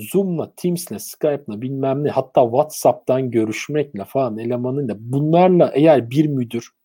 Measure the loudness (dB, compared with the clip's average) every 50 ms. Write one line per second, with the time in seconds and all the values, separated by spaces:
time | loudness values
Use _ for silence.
0 | -10 -2 -2 0 0 0 -4 -6 -6 -8 _ -6 -4 -4 -4 -4 -6 -10 -12 -12
1 | -12 -16 -8 -4 -2 -2 -2 -4 -6 -10 -10 -8 -8 -8 -6 -4 -2 -2 -2 -2
2 | -2 0 -2 -2 -2 2 2 2 2 4 2 0 0 0 -4 0 0 0 0 0
3 | -2 -2 0 0 0 0 0 0 0 0 -4 -8 -8 -4 -4 -4 -4 -4 -8 -12
4 | -12 -4 -2 -2 -2 -2 -4 -6 -6 -4 -4 -4 -4 -4 -4 -4 -4 -6 -6 -8
5 | -6 -4 -2 -2 2 2 4 6 6 6 6 6 4 4 4 4 6 6 6 4
6 | 2 0 0 0 0 2 0 -4 -4 -4 -6 -8 -8 -10 _ _